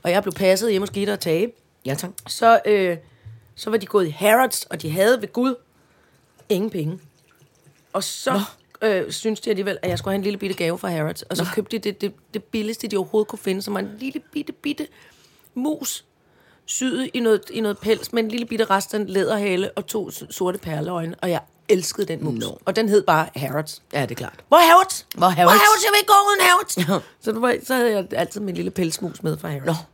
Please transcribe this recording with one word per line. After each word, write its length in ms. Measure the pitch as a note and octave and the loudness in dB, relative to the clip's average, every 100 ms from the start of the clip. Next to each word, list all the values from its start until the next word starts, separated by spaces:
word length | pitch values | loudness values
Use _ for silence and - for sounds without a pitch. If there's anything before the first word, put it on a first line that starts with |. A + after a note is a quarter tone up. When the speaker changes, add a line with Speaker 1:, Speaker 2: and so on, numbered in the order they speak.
Speaker 1:
og 80 | F3 | 0
jeg 120 | F#3 | 0
blev 100 | G3+ | -2
passet 360 | E3 F#3+ F#3+ A3+ | 0 2 4 2
hjemme 120 | F#3+ | -2
hos 80 | G3+ | -2
Gitte 200 | G3+ G3+ | -4 -4
og 100 | G3+ | -2
Tage, 320 | F3 E3 A#3 - _ _ C3 | -2 0 -2 -6 _ _ -8
Speaker 2:
Ja, 80 | |
tak. 160 | C#3+ F3+ - - | -6 -8 -12 -12
Speaker 1:
så, 340 | - A3+ A3 - | 2 6 6 4
øh, 300 | G#3 F#3 E3 _ _ - - _ | 0 0 -4 _ _ -20 -20 _
så 160 | - - | -14 -4
var 60 | A3 | -4
de 100 | F#3+ | 0
gået 200 | G#3 E3+ | 0 0
i 40 | |
Harrods, 540 | D3 G3+ A#3 C4 - - | 0 2 4 2 -2 -8
og 120 | E3 | -8
de 80 | D#3 | -6
havde 300 | D#3+ G#3 B3+ | 2 2 2
ved 120 | G#3 | 0
Gud 220 | - B3+ B3 _ _ _ _ _ _ _ _ _ | -2 -2 -2 _ _ _ _ _ _ _ _ _
ingen 220 | F#3 G#3+ | -2 -2
penge. 280 | F#3+ D3+ F#3 - _ _ _ _ _ _ _ _ | -4 -6 -8 -16 _ _ _ _ _ _ _ _
Og 120 | G3+ | -6
så, 280 | G3 - - G#3 G3+ - _ _ | -6 -6 -2 -2 -2 -12 _ _
Speaker 2:
Nå. 60 | A3 | 0
Speaker 1:
øh, 240 | F#3+ - | 0 -2
syntes 280 | - A3+ G#3+ | -4 -4 -4
de 100 | - | -4
alligevel, 280 | F#3+ G3+ - | -2 -4 -4
at 80 | F#3 | -4
jeg 80 | F3 | -4
skulle 140 | G3 | -2
have 60 | G3 | -2
en 40 | |
lille 140 | G3 G3 | -2 -4
bitte 160 | G3 F#3 | -6 -2
gave 220 | E3 F3 | -2 -2
fra 100 | G3 | -4
Harrods. 340 | E3 D#3 E3+ | -4 -4 -6
Og 140 | - F#3 | -8 -4
så 60 | |
Speaker 2:
Nå. 60 | F3+ | -2
Speaker 1:
købte 240 | A3 G#3 A3+ | -4 -4 -6
de 40 | |
det, 180 | G#3 G3+ | -6 -6
det, 120 | G3+ - _ | -8 -8 _
det 100 | G#3+ | -14
billigste, 420 | - A3 G#3+ A3 G#3+ | -8 -6 -6 -8 -4
de 100 | G3+ | -4
overhovedet 320 | F#3 G#3+ G#3+ | 0 -2 -2
kunne 100 | A3 | -4
finde, 240 | - F#3+ | -4 -4
som 120 | G3+ | -4
var 60 | G3 | -6
en 100 | G3+ G#3 | -6 -10
lille 220 | C4 D4 _ | -10 -10 _
bitte, 200 | D4 D4 | -10 -10
bitte 340 | - C#4+ D4 D4 _ - _ _ _ _ | -10 -8 -8 -10 _ -20 _ _ _ _
mus, 500 | B3 C#4 D#4 - - _ _ _ _ _ _ - | -6 -6 -4 -8 -10 _ _ _ _ _ _ -10
syet 440 | - C4 A#3+ C4 | -4 -2 -2 -4
i 60 | B3 | 0
noget, 220 | A#3 G#3+ - | 2 2 0
i 100 | A3+ | -4
noget 180 | G#3+ G3+ | -4 -4
pels, 340 | G#3 A3 - | 0 -2 0
med 100 | A#3 | -2
en 60 | A3 | -2
lille 180 | A#3+ A3+ | -4 -4
bitte 180 | A3 | -2
rest 300 | A3 G3 G3 | 2 0 0
af 40 | G#3+ | -4
en 80 | G3 | -2
læderhale 640 | F#3 E3 G#3+ G3+ F3+ G3 | 0 0 0 0 0 -2
og 160 | - - | -6 -6
to 240 | A3 F3+ | -6 -6
s-, 120 | - - | -12 -14
sorte 280 | - F3+ G3 | -4 -4 -4
perleøjne. 560 | F3 D3+ E3 F3+ E3 - | -6 -6 -4 -6 -6 -6
Og 80 | F#3 | -4
jeg 100 | E3+ - _ - | -4 -6 _ 2
elskede 380 | F#3 - - F3+ | 2 2 -6 -6
den 180 | D#3+ | -4
mus. 160 | D#3 A#2 | -4 -4
Speaker 2:
Nå. 140 | G#2 - | -6 -6
Speaker 1:
Og 120 | - E3+ | -4 0
den 120 | A3 | 4
hed 140 | G#3 | 4
bare 260 | - D#3+ D#3+ - | 4 2 2 -6
Harrods. 460 | C#3 D3 D#3 - _ | -6 -6 -6 -14 _
Speaker 2:
Ja, 100 | C#3+ | -6
det 80 | C3 | -4
er 40 | |
klart. 300 | A#2+ B2+ - _ | -6 -10 -14 _
Speaker 1:
Hvor 80 | D#4 | 8
er 60 | E4 | 10
Harrods? 400 | F4 F#4+ - - | 8 6 -4 -10
Speaker 2:
Hvor 120 | - F3+ | 2 2
er 40 | |
Harrods? 220 | F3 F3 | 6 8
Speaker 1:
Hvor 20 | |
er 100 | G4+ | 8
Harrods? 200 | G#4 A4 | 8 6
Jeg 60 | G#4 | 4
vil 60 | G#4 | 2
ikke 140 | G4+ | 6
gå 20 | G4+ G4+ | 6 6
uden 100 | G4+ F4+ | 2 4
Harrods! 280 | F4+ F4+ - E3+ F#3 | 4 0 -4 -2 -2
Speaker 2:
Ja. 40 | - _ | -4 _
Speaker 1:
Så, 120 | A3 | -6
det 100 | A3 | -2
var, 120 | B3 - - | 0 -2 -2
så 80 | |
havde 160 | B3+ A#3+ | 0 2
jeg 160 | G#3 F#3 | 0 -2
altid 280 | - F3 G#3 | -4 -4 -4
min 140 | G3+ | -8
lille 160 | E3+ F3+ | -6 -6
pelsmus 520 | F#3 E3+ - F3+ - | -2 -4 -4 -8 -6
med 160 | E3 D3+ | -6 -6
fra 100 | E3 | -6
Harrods. 180 | C#3+ C#3+ | -6 -4
Speaker 2:
Nå. 80 | D#3+ - | -4 -6